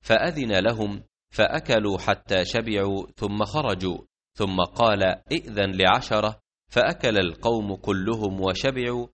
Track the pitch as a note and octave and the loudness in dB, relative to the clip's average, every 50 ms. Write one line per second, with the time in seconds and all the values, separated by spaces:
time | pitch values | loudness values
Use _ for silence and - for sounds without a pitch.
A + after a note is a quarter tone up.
0 | _ - A2 G#2+ G#2+ E3+ E3 D3+ C3 A2+ G2+ F#2+ F#2+ A2 A#2+ A2 G#2+ G#2 G2+ G2 | _ 2 2 4 4 0 -2 -2 -2 0 0 2 2 2 0 0 -4 -6 -6 -8
1 | - _ _ _ _ _ - - G#2+ - - D#3 - - C3 A2 G#2 G#2 G2 F2+ | -12 _ _ _ _ _ 0 0 0 2 2 -2 -2 0 0 2 2 0 -2 -2
2 | - - G2+ - _ - G2+ F#2 F2+ F#2+ - A#2 A2+ A2+ G#2+ G2+ G2 G2+ G2 G2 | 0 -2 -2 -2 _ -2 0 0 0 0 -2 -4 -2 -2 -2 0 0 0 -2 -4
3 | F#2 - - - A2 G2+ G2+ G#2 G#2+ G#2 G#2 D3+ D3 A#2+ G2 F#2 F#2+ F#2 E2+ - | -6 -10 -10 -6 -6 -4 -2 -2 -4 -2 -2 -4 -2 -2 -2 -2 -2 -4 -4 -6
4 | - _ _ _ _ _ _ - A2 G2 F#2+ F#2 F2 - - - A#2 A2+ G#2 G2+ | -10 _ _ _ _ _ _ -4 -4 -2 0 0 0 0 2 2 4 4 4 4
5 | F#2+ F#2 F2 - _ - D3 E3+ - B2+ G#2+ G#2 G2 G2 F#2+ F#2 F#2 F#2 G2+ B2+ | 2 2 2 0 _ -4 -4 -4 -4 -4 -2 -2 -2 0 2 4 4 4 4 4
6 | C3+ - - G#2+ G#2 G#2+ A2 - _ _ _ _ _ _ - A#2+ B2 A#2+ F3 - | 2 0 0 0 0 0 -4 -6 _ _ _ _ _ _ 0 2 2 2 0 0
7 | - B2 G#2+ G2+ F#2 E2+ E2 - - A#2 A#2 A2+ G#2+ G2+ G2 F#2 - G#2 G2+ F#2+ | -2 0 2 2 0 0 -4 -2 -2 0 0 0 -2 -4 -6 -6 -2 -2 -2 0
8 | F#2+ G#2 A#2 A2 G#2+ G2+ F#2+ F#2+ F#2+ F#2+ F#2 F#2 - C3+ C3 B2+ B2 A#2+ B2 B2 | 0 -2 -2 -2 -2 -4 -2 -2 -2 -2 -2 0 -2 -2 -2 -2 -4 -4 -4 -4
9 | A#2+ A#2+ | -6 -8